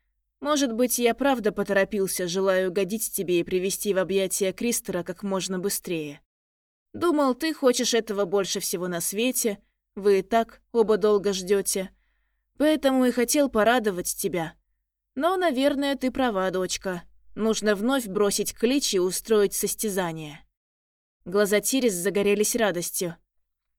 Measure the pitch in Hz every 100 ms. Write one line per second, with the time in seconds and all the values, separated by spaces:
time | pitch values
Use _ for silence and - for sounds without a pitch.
0 | _ _ _ - 285 302 269 220 247 -
1 | 233 - 277 254 208 202 202 196 196 208
2 | 190 - 180 185 190 185 185 175 185 220
3 | - - 170 175 165 185 190 - 208 190
4 | 175 190 190 - 190 180 233 226 - 175
5 | 170 170 202 190 175 185 196 196 - 165
6 | 151 143 _ _ _ _ _ _ _ -
7 | 349 302 277 247 320 302 254 247 233 226
8 | 220 202 196 196 185 196 - 175 180 170
9 | - 202 254 247 226 202 _ _ _ 208
10 | 202 196 185 226 226 - _ 233 208 214
11 | 214 208 190 190 180 202 190 196 185 _
12 | _ _ _ _ _ - 302 311 269 262
13 | 247 247 240 294 277 220 208 247 214 175
14 | - - 190 170 160 - _ _ _ _
15 | _ 254 320 370 349 247 285 277 285 277
16 | 262 247 254 196 190 185 180 - 190 175
17 | - _ - - 220 214 208 196 233 277
18 | 220 196 202 202 - - 233 277 - 190
19 | 185 180 - 214 196 - 202 - 220 190
20 | 175 160 151 147 _ _ _ _ _ _
21 | _ _ - 196 202 208 202 262 247 175
22 | 190 190 202 208 208 233 208 170 170 -
23 | 175 170 _ _ _ _ _